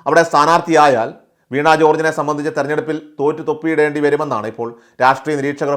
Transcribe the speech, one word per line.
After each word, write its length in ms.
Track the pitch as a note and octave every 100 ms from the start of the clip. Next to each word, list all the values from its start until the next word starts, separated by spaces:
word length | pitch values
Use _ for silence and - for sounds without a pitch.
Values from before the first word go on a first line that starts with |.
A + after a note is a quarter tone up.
| -
അവിടെ 160 | D#3+ E3
സ്ഥാനാർത്ഥിയായാൽ 800 | D3 D3+ E3+ F3 D#3+ D3 B2 A#2+ E3+ _ _ -
വീണ 220 | B2+ D3+ D#3
ജോർജിനെ 300 | D#3 D#3 D#3+ D#3
സംബന്ധിച്ച് 320 | D3 D3 D3 D#3
തെരഞ്ഞെടുപ്പിൽ 400 | C3+ D3+ D3+ D#3 - -
തോറ്റു 240 | C#3+ D#3 D#3
തൊപ്പിയിടേണ്ടി 500 | D3+ D#3+ D#3 D3+ D3 D3
വരുമെന്നാണ് 420 | C#3+ D3 A#2 G#2+
ഇപ്പോൾ 160 | A2 A#2 A#2 _ -
രാഷ്ട്രീയ 340 | C3 C3+ D#3 D3+
നിരീക്ഷകർ 360 | C#3 C#3+ C#3+